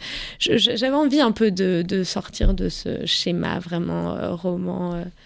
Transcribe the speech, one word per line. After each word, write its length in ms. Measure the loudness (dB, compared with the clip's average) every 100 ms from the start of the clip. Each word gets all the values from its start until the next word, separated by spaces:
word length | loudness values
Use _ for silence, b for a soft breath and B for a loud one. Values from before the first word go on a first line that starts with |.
| B B B B
je, 200 | 2 4
je, 180 | 2 2
j'avais 180 | 2
envie 260 | 2 4 4
un 100 | 4
peu 180 | 4 2
de, 320 | 4 2 2 2
de 180 | 0
sortir 480 | 0 -4 -6 2 2
de 160 | 4 0
ce 380 | -4 -6 -4 -2
schéma 520 | -2 0 0 0 -4
vraiment, 560 | -4 -4 -2 -2 -2 -2
euh, 180 | -4
roman, 600 | -4 -4 -4 -4 -4 -4 -6
euh, 80 | -8 -14